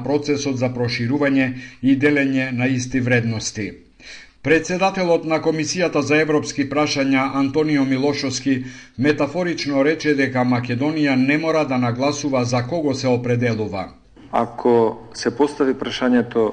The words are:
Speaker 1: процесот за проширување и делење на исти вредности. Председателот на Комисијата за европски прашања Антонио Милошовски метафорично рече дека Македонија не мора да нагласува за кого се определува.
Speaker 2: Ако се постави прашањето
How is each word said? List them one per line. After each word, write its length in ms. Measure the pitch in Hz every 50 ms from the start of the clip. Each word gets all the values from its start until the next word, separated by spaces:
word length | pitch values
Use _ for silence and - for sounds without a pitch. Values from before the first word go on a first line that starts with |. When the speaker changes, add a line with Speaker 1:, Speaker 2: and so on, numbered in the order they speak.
| 123
Speaker 1:
процесот 500 | 131 147 147 147 147 143 - - 143 127
за 140 | 120 127 123
проширување 880 | 123 120 120 117 - - 120 117 143 147 143 139 135 135 131 127 127 - - - - -
и 160 | 120 131 139 127
делење 540 | 143 147 147 139 139 135 135 131 131 131
на 140 | 127 120 127
исти 340 | 135 131 123 123 - 135 131
вредности. 720 | 120 123 127 117 113 117 110 107 - - - 113 101 90 - - - _ _ _ - - - - - - _ _ -
Председателот 800 | 139 160 160 160 - 180 175 190 190 190 196 180 170 170 160 156
на 160 | 160 160 156
Комисијата 560 | - 160 156 156 147 - - 180 175 160 - 147
за 220 | 135 123 151 156
европски 460 | 156 151 151 147 147 - - - 135 -
прашања 640 | 135 147 151 147 - 143 135 135 135 131 135 135 135
Антонио 500 | 139 139 131 123 156 151 156 151 139 135
Милошовски 800 | 135 135 127 139 147 139 - 143 131 123 - - 139 135 123 127 - - - - - - 113
метафорично 840 | 127 147 147 - - - 147 180 180 175 160 - - 143 143 139
рече 320 | 135 151 160 156 - 151 147
дека 300 | 135 135 123 123 127 123
Македонија 680 | 123 127 120 120 120 120 120 143 151 160 156 147 139 135
не 220 | 127 131 139 147 156
мора 260 | 165 160 160 156 147
да 120 | 127 131 123
нагласува 640 | 123 120 117 123 135 147 147 - - 143 131 127 120
за 180 | 117 127 123
кого 320 | 123 - 170 170 147 139 127
се 140 | 123 127 127
определува. 800 | 123 117 123 123 120 120 123 117 113 107 107 98 98 95 87 - - - _ _ - - - -
Speaker 2:
Ако 640 | - 113 117 113 - - - 123 120 117 113 107 - - - - -
се 220 | - - 120 117
постави 380 | - 147 143 - - 143 131 123
прашањето 760 | - 107 113 - - 127 123 123 120 117 120 - 117 110 104